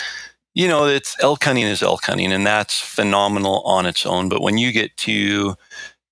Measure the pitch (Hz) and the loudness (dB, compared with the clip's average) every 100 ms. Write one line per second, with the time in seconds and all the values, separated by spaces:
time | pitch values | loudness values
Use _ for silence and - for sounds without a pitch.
0 | - - - _ _ - 180 151 143 139 | -10 -12 -16 _ _ 0 2 4 2 0
1 | - - 139 147 147 127 107 101 95 87 | -2 0 2 2 2 2 0 0 0 0
2 | - 95 92 95 101 107 101 - - - | -2 -2 0 2 2 2 0 -6 -6 -2
3 | 104 101 101 101 98 95 - 92 90 - | 2 4 2 2 0 0 2 0 0 -2
4 | - 90 92 101 98 110 123 113 107 - | -2 -2 0 0 0 0 0 0 -2 -6
5 | - 107 101 101 101 92 _ - - _ | -4 -2 0 0 -2 -6 _ -18 -18 _
6 | _ | _